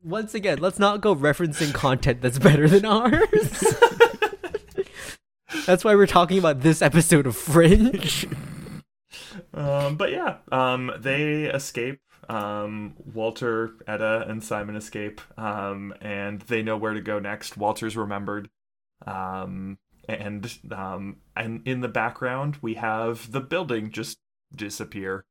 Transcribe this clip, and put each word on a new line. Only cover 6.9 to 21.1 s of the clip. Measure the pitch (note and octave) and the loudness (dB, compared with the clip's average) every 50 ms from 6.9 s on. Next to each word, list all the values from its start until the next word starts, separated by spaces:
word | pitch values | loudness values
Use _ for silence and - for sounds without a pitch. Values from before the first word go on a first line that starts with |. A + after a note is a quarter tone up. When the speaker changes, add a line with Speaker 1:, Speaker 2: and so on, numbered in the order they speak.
| C#3 E3 D#3+ - F3 D3 C#3 | 6 4 6 6 4 4 4
Speaker 1:
of | C3 A2 | 2 -2
Fringe. | - - - C#3 E3+ E3+ D#3+ F#3+ G#3+ A3 B3 C4+ F#3 - D3+ - - - - - - - - - - - - - - - _ _ _ _ _ - - - - - G3 - _ - | -4 -4 4 6 8 8 10 8 8 6 4 2 0 -2 -4 -4 -4 -4 -6 -8 -10 -10 -14 -14 -14 -14 -14 -14 -16 -16 _ _ _ _ _ -20 -20 -20 -18 -18 -18 -18 _ -10
Speaker 2:
Um, | - D3 C#3+ C#3 C#3+ C#3+ C#3+ D3+ | -6 -4 -2 -2 0 -2 -2 -2
but | D#3 G3 - | -2 -4 -4
yeah, | - F#4 F4 C#4+ - - _ - | -2 -4 -4 -6 -6 -8 _ -4
um, | - C3 B2+ B2+ B2+ B2+ B2+ B2+ - - | 0 0 2 2 0 -2 -4 -6 -8 -6
they | A2+ C3+ C3+ C#3+ D3+ D3+ D3+ D3+ D3+ | -4 -2 -2 0 0 -2 -2 -2 -2
escape, | C#3+ - C#3 C#3 - - B2+ A#2 B2+ C3+ _ _ _ _ _ - - | -4 -4 -6 -6 -6 -6 -6 -6 -6 -6 _ _ _ _ _ -14 -8
um, | A#2 A2 G#2 G#2 G#2 G#2 G#2 G#2 G#2+ G#2+ G#2 G2+ - | -6 -6 -6 -6 -6 -6 -8 -8 -8 -10 -12 -12 -14
Walter, | - - A2 G#2+ A2 A2 A2+ A2+ - C3 A#2+ A2+ A2 A2+ A2+ A2+ _ - | -16 -20 -14 -8 -4 -4 -4 -4 -4 -4 -2 -2 -2 -4 -6 -8 _ -10
Etta, | - G#2+ G#2 A2 A2 A2 A2+ A2 - | -8 -6 -4 -2 0 0 -2 -2 -6
and | A2 A2 A2 | -8 -10 -6
Simon | - A#2+ G#2 G#2 G#2 G#2 | -6 -6 -6 -6 -8 -10
escape, | G#2+ G#2 - - G#2+ G#2 G#2+ G#2 - - _ - | -12 -12 -10 -10 -8 -8 -8 -10 -14 -20 _ -16
um, | - A2 G#2+ G#2 G#2+ G2 G2+ G2+ G2 G2 G2+ - - | -10 -8 -8 -6 -6 -6 -8 -8 -8 -10 -14 -14 -14
and | - G#2 G2+ G2+ G2+ G2+ G#2 G2+ | -12 -10 -8 -8 -8 -8 -10 -12
they | G2 - A#2+ A2+ | -8 -4 -4 -4
know | A2 A2 A2 | -2 -2 -4
where | G#2+ G#2+ A2 G#2+ | -4 -4 -4 -6
to | G#2+ | -6
go | F#2 G#2 G#2+ G#2 | -6 -6 -6 -6
next. | G2 G2+ G#2 G#2+ - - - | -6 -6 -10 -10 -12 -14 -10
Walter's | G2+ G#2 G#2 G#2+ - A2+ A2 G#2 | -4 -4 -4 -2 -2 -6 -6 -6
remembered, | A2+ A2 G2+ G2+ G2+ G2+ G2 G#2 G#2 G2+ G2+ _ _ _ _ _ _ _ _ _ _ - | -6 -6 -6 -6 -6 -6 -6 -8 -8 -10 -12 _ _ _ _ _ _ _ _ _ _ -14
um, | - G2 F#2+ F#2+ F#2 F#2+ F#2+ F#2+ F#2+ F#2+ F#2+ F#2+ F#2+ G2 _ _ _ _ _ _ | -12 -10 -8 -8 -8 -8 -8 -8 -10 -10 -10 -10 -12 -14 _ _ _ _ _ _
and, | - A2 G#2 G#2 G#2 G#2 G#2 G2 A#2 - - - - | -10 -10 -8 -8 -10 -10 -10 -10 -12 -14 -16 -16 -14
um, | G#2+ G2 F#2+ F#2+ F#2 F#2 G2 G2 | -12 -10 -10 -10 -8 -10 -10 -12